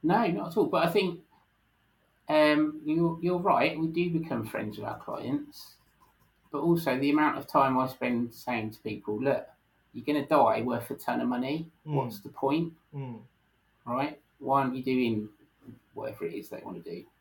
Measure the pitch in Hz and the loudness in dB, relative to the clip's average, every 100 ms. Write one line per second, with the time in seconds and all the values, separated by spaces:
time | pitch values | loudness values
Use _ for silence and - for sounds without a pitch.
0 | 156 208 214 170 - 220 175 185 170 208 | 2 2 2 0 -2 0 2 2 2 2
1 | 185 170 _ _ _ _ _ _ _ _ | 0 -4 _ _ _ _ _ _ _ _
2 | _ _ - 156 151 151 151 151 151 160 | _ _ 0 6 6 6 2 0 -2 2
3 | 170 165 170 180 190 - 147 160 160 165 | 2 2 0 2 2 4 2 0 -2 0
4 | 175 160 - 120 110 110 107 104 104 - | 0 0 -2 -4 -4 -6 -6 -6 -8 -8
5 | - - 120 - - - - - _ _ | -8 -8 -4 -4 -6 -16 -20 -20 _ _
6 | _ _ _ _ _ 147 160 170 143 127 | _ _ _ _ _ -2 2 2 2 2
7 | 143 151 151 - - 151 135 127 131 - | 2 4 4 0 0 4 4 4 0 -2
8 | 123 120 117 - - 117 107 - 113 104 | -2 -2 -2 -6 -4 -4 -4 -8 -10 -8
9 | - 107 135 - - _ _ _ _ - | -6 -2 0 0 -4 _ _ _ _ -8
10 | 117 147 127 156 117 110 120 117 - - | -2 -2 2 4 4 4 0 -4 -4 -6
11 | - 120 120 123 131 156 165 _ 151 143 | -4 -2 0 -2 -2 -4 -8 _ -4 -2
12 | 123 101 - - 135 151 170 - _ 143 | -2 -8 -14 -4 0 0 -2 -8 _ -10
13 | 131 113 - _ _ _ _ _ - 123 | -10 -12 -16 _ _ _ _ _ -6 -2
14 | 147 151 _ _ 131 139 131 131 127 127 | -2 -6 _ _ 2 2 2 -2 0 2
15 | 120 110 104 _ _ _ - - _ - | 2 0 -4 _ _ _ -20 -20 _ -10
16 | 110 - 85 - - - - 87 85 87 | -8 -6 -6 -6 -10 -12 -10 -12 -10 -12
17 | - _ | -14 _